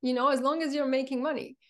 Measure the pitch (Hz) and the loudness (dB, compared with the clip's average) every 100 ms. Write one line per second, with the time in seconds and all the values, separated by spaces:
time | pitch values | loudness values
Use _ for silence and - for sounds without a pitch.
0 | 254 247 262 269 262 320 311 294 269 262 | -2 2 2 2 2 0 0 0 0 0
1 | 269 262 285 269 - 262 _ | 0 -2 -2 -4 -6 -14 _